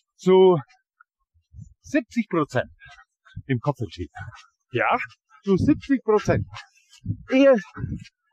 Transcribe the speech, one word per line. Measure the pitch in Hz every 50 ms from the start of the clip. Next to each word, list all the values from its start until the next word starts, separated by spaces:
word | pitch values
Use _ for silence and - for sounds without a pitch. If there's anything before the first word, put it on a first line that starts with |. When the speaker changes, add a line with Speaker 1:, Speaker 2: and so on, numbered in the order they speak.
| _ _ _
Speaker 1:
zu | _ - 185 185 190 190 185 180 151 - - _ _ _ _ _ _ _ _ _ _ _ _ _ _ _ _ - - - - _ _
siebzig | _ - - - 233 - - 240 214 -
Prozent | - 165 147 - - 123 - - _ _ - - - - _ _ _ _ _ _ _ - -
im | - 135 117
Kopf | - 147 143 -
entschieden. | 117 82 - - 87 - _ - - - - - - _ _ _ _ _
Speaker 2:
Ja? | - 120 107 120 202 - - - - _ _ _ _ _ _
Speaker 1:
Zu | 196 196
siebzig | 165 190 233 311 - - - 277 233
Prozent. | - 220 214 202 - - 165 110 95 - - - - _ _ _ _ _ _ _ - - - - - -
Eher | 254 262 277 277 262 208 - - - - - - - - - - _ _ _ _